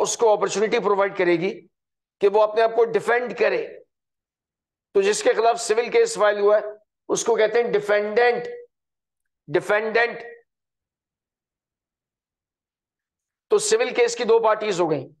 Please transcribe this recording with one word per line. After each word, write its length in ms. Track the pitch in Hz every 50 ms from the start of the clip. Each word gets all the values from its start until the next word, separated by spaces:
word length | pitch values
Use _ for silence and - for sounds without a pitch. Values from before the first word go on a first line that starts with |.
उसको 320 | 214 190 - - 240 220 208
अपॉर्चुनिटी 440 | - - 196 156 196 214 214 220 240
प्रोवाइड 360 | 185 196 208 196 196 196 -
करेगी 340 | - 185 175 175 165 165 196 226 - - _ _ _ _ _ _ _ _ _ _ _
कि 60 | - 202
वो 120 | 196 214
अपने 220 | 214 214 214 226
आप 120 | 226 220 226
को 100 | 233 233 226
डिफेंड 460 | - 202 - 208 233 247 247 233 196 -
करे। 260 | - 196 190 160 151 - - - - _ _ _ _ _ _ _ _ _ _ _ _ _ _ _ _ _ _ _ _ _ -
तो 60 | 202
जिसके 320 | 196 196 214 208 - 247 233
खिलाफ 240 | 190 220 233 233 -
सिविल 300 | - - 214 220 240 226
केस 280 | 190 233 226 220 - 180
फाइल 220 | 208 208 208 208
हुआ 180 | 202 202 208 214
है 180 | 214 - - - _ _ _ _ _ -
उसको 260 | 143 151 - - 233
कहते 260 | 202 220 214 220 233
हैं 100 | 240 214
डिफेंडेंट, 760 | 185 202 - - 208 208 208 208 214 233 240 247 240 - - - - - - - _ _ _ _ _ _ _ _ _ _ _ _ _ _ _ -
डिफेंडेंट। 760 | 147 180 180 - 208 208 220 220 214 226 233 233 220 - - - - - _ _ _ _ _ _ _ _ _ _ _ _ _ _ _ _ _ _ _ _ _ _ _ _ _ _ _ _ _ _ _ _ _ _ _ _ _ _ _ _ _ _ _ _ _ _ _ _ _ _ _ _ _ _ _ _ _ _ _ _ _ _
तो 80 | 220 202
सिविल 320 | 202 - 220 220 254 254 214
केस 200 | - 240 233 233
की 100 | - 240
दो 140 | 214 226 226
पार्टीज 400 | 226 226 214 214 214 214 196 165
हो 80 | 180 160
गई, 180 | 156 139 131 - - _